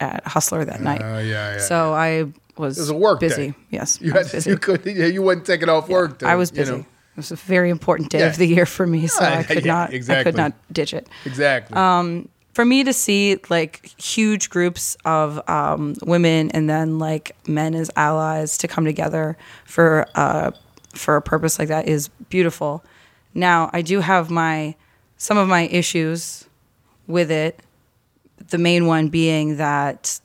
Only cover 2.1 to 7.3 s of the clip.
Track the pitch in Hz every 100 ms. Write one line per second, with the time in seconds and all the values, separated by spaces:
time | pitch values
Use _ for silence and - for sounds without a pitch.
2.1 | 160 151 - _ - 143 135 151 156 214
3.1 | 156 165 151 143 - - - 143 - 160
4.1 | 185 165 - 160 196 - 180 190 190 170
5.1 | 190 190 175 - 170 165 160 156 185 165
6.1 | 127 165 180 175 147 135 127 - _ _
7.1 | - 143